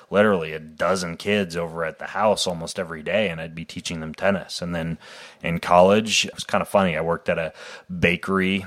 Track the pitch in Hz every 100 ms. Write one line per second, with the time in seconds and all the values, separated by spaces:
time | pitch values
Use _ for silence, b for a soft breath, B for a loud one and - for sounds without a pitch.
0 | B 95 107 95 80 78 78 78 87 95
1 | 90 82 101 104 92 85 85 82 80 76
2 | 73 95 107 98 - 85 82 - 87 82
3 | 78 98 104 80 82 82 80 - - 85
4 | 78 76 95 98 - - 87 87 82 80
5 | B B B B 76 85 - 87 92 104
6 | 110 101 - - - 101 87 104 95 78
7 | 82 82 - 82 78 B B B B 90
8 | 85 87 - 95 92 95